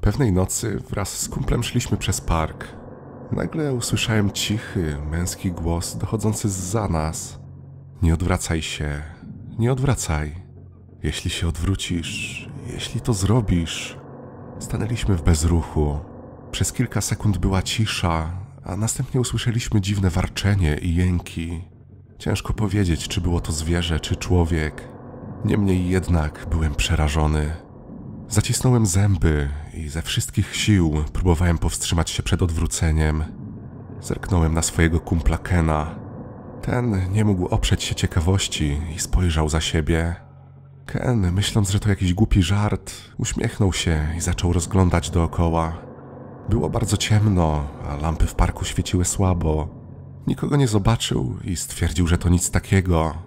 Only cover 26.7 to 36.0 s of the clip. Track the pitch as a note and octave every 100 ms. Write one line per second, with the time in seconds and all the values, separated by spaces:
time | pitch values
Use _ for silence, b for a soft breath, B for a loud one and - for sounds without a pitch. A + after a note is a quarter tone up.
26.7 | D2 - E2 D#2 D2+ D#2 D2+ D2+ E2 -
27.7 | - - - - - - - - A#2+ C3
28.7 | B2 A2 F#2 G2+ F#2 E2 D2+ C#2+ C#2+ D2
29.7 | - D#2 D2+ - - - - G2+ - -
30.7 | G#2 E2 D2+ D2+ - F#2 D#2+ F2 E2 E2+
31.7 | - - E2+ D#2+ - - E2+ F2+ E2 E2
32.7 | - E2+ D#2 D#2 D2+ D2+ - - - -
33.7 | - - - - - - F2+ D#2+ D#2+ -
34.7 | - E2 E2 - E2 - D#2+ - F#2 D#2+
35.7 | D#2 D2+ -